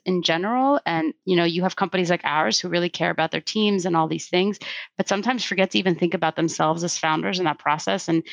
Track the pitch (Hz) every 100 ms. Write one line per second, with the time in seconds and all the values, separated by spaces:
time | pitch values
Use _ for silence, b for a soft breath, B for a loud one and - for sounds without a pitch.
0 | - 185 165 165 202 247 269 285 - 165
1 | 156 - 190 180 170 165 185 - 190 185
2 | 175 175 - 151 160 220 180 175 175 -
3 | 170 160 160 160 - 220 208 196 180 165
4 | 160 160 - 180 196 196 B B B -
5 | - 202 208 254 - 190 190 214 185 165
6 | 175 180 165 160 160 - 156 165 170 -
7 | 160 156 180 185 170 147 151 156 - 196
8 | - 165 -